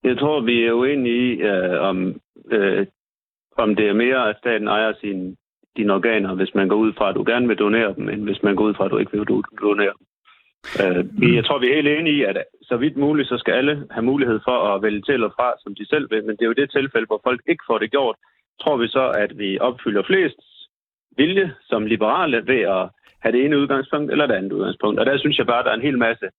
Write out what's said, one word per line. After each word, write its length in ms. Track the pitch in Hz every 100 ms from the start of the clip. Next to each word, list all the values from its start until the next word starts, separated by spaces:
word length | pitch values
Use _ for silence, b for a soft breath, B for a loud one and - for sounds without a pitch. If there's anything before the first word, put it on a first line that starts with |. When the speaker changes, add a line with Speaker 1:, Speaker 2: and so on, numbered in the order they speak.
Speaker 1:
Jeg 140 | 127 123
tror, 220 | 143 151
vi 240 | 117 120
er 80 | 117
uenige 600 | 117 131 143 123 120 123
i, 60 | 117
øh, 380 | 104 95 90 85
om, 340 | 98 92 92 - _ - -
øh, 360 | 110 98 98 98 _ _ _ _ _ _ -
om 200 | 110 104
det 120 | 104
er 40 |
mere, 360 | 101 120 131 113
at 60 | 104
staten 300 | 123 113 107
ejer 240 | 107 110 107
sine, 360 | 104 95 92 92 _ _ _ -
dine 160 | 104
organer, 400 | 98 117 110 95
hvis 200 | 92 92
man 140 | 101 95
går 80 | 104
ud 160 | 110 101
fra, 100 | 101
at 60 |
du 100 | 98 104
gerne 220 | 117 123
vil 100 | 107
donere 360 | 104 110 110
dem, 140 | 95 104
end 140 | 104
hvis 180 | 104 98
man 140 | 101 98
går 80 |
ud 100 | 104
fra, 100 | 101
at 60 | 95
du 80 | 107
ikke 140 | 104
vil 140 | 104 104
do-, 260 | 104 104 -
donere 300 | 104 101 101 101
dem. 80 | _ _ _ b b _ - -
Øh, 380 | 98 90 - -
vi, 60 | 120
Speaker 2:
Mm. 80 |
Speaker 1:
jeg 100 | 120
tror, 140 | 113 143
vi 120 | 123
er 40 |
helt 140 | 147 147
enige 280 | 147 165 147
i, 60 |
at 120 | 110 95 - _
så 140 | _ 120
vidt 200 | 139 135
muligt, 320 | 143 151 127
så 100 | 123
skal 140 | -
alle 320 | 120 139 147 -
have 120 | -
mulighed 380 | 117 139 127 107 -
for 100 | 123 104
at 80 | 101
vælge 200 | 107 104
til 220 | 101 135
og 80 | 107 -
fra, 160 | 123 -
som 120 | -
de 120 | 101 104
selv 220 | 151 143
vil. 140 | 110
Men 120 | 107 104
det 60 |
er 40 | 117
jo 80 | 117
det 100 | 139
tilfælde, 360 | 143 135 117 110
hvor 140 | 107
folk 160 | - 123 -
ikke 160 | 165 -
får 120 | 113
det 120 | 110
gjort. 260 | 143 131 - _ _ _ _
Tror 140 | - 139
vi 120 | 113
så, 200 | 135 131
at 280 | - 104 -
vi 200 | 104 98
opfylder 440 | 123 123 - 101 95
flest 340 | 190 170 - _ - - _ _ _ _ -
vilje 380 | 151 190 185 139 _
som 160 | 113 107
liberale 600 | 110 107 147 170 117 101
ved 140 | 127
at 280 | 95 95 92 _ b b
have 100 | 113
det 120 | 120
ene 140 | 139 147
udgangspunkt 520 | 139 139 135 151 147
eller 140 | 147 143
det 80 |
andet 180 | 101 95
udgangspunkt? 480 | 101 95 - 107 104
Og 60 | 120
der 120 | 139
synes 200 | 147 147
jeg 80 | 117
bare, 160 | 120
der 60 | 120
er 40 |
en 140 | 113 139
hel 80 | 131
masse 280 | 113 113 95